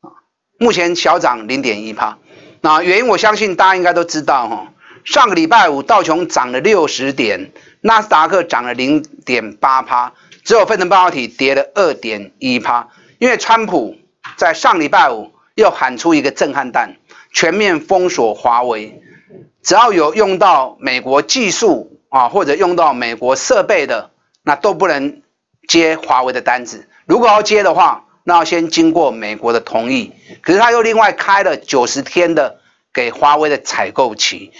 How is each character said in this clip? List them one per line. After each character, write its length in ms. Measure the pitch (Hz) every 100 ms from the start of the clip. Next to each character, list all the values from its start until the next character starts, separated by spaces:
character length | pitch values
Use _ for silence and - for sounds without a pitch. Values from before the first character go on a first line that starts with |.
| - _ _ _ _ _
目 140 | 233
前 240 | 175 175 170
小 240 | - 170
涨 280 | 151 117 107
零 140 | 131
点 220 | 131 104
一 100 | 110
趴。 240 | 107 110 107 _ - - _
那 200 | 156 156
原 160 | 180 190
因 100 | 247
我 80 | 185
相 200 | 220 214
信 200 | 214 175
大 140 | 190
家 60 | 185
应 80 |
该 100 | 175
都 100 | 175
知 200 | 170 156
道 260 | 143 143 113
哈， 240 | 110 92 _ _ - -
上 240 | 294 240
个 60 | 175
礼 100 | 160
拜 240 | 220 180
五 140 | 139
道 180 | 135 208
琼 260 | 160 160 170
涨 240 | 156 123
了 80 | 127
六 280 | 165 208 147
十 260 | - 135
点， 380 | 135 113 95 95 - - _
纳 200 | 208 220
斯 80 | 214
达 180 | 160 156
克 140 | 185
涨 220 | 165 123
了 100 | 123
零 280 | 120 131 151 - - -
点 280 | 123 107 107
八 240 | 143 131
趴， 300 | - 123 123 - _ -
只 100 | -
有 120 | 220 180
费 120 | 214
城 100 | 180
半 160 | 190
导 80 | 180
体 160 | 156 120
跌 260 | - 131
了 160 | 135 139 -
二 180 | 175
点 380 | 135 117 107 95 _
一 200 | 131 123
趴。 280 | 107 120 117 _ _ _
因 100 | 247
为 80 | 226
川 280 | - 226 220
普 300 | 175 107 - _ _ - -
在 160 | 175
上 260 | 156 - 190
礼 80 | 143
拜 220 | 196 151
五 220 | 113 101 _ _ -
又 140 | 208
喊 280 | - 127 120
出 160 | 165
一 80 | 156
个 100 | 143
震 220 | - 165
撼 180 | 139 127
弹， 240 | 120 117 - _ - _
全 200 | - 165
面 260 | 185 208 160
封 300 | 151 190 180
锁 240 | 165 117
华 300 | 104 123 120
为， 380 | 123 110 107 - _ - _ - - _
只 140 | - 190
要 180 | 240
有 220 | 190 151 202
用 240 | 202 185
到 360 | 196 156 131 -
美 200 | 131 127
国 220 | 127 139
技 300 | - 262 214
术 480 | 160 226 135 - _ _
啊， 180 | 135 123
或 160 | 175
者 120 | 156 151
用 200 | 185 175
到 180 | 156
美 220 | 123 120 117
国 200 | 123 135
设 280 | - -
备 220 | 185 196 135
的， 240 | 117 98 _ _ _
那 120 | - 143
都 180 | 208
不 140 | 170 185
能 340 | 147 139 147 _ _ _ _ -
接 280 | 165 160 160
华 280 | - 127
为 100 | 127
的 80 | 127
单 240 | 117 123 120
子。 220 | 110 - _ -
如 140 | 156
果 80 | 233
要 140 | 208
接 220 | 208 214
的 100 | 196
话， 300 | 160 165 127 - _
那 120 | - 170
要 80 |
先 240 | 160 170 165
经 220 | - 165
过 200 | 165 147
美 240 | 113 104 107
国 180 | 117
的 60 | 117
同 320 | 113 110 117
意。 200 | 131 101 - - -
可 100 | -
是 80 | 190
他 120 | 233
又 100 | 233
另 160 | 226 220
外 140 | 214
开 300 | - - 196
了 120 | 185 151
九 300 | - 139 120
十 160 | 139
天 320 | 135 - 175
的 260 | 160 131 - _ _ _
给 180 | - 120
华 240 | 113 143 151
为 140 | 151
的 80 | 139
采 320 | - - 98
购 240 | 113 127 104
期， 360 | - - 98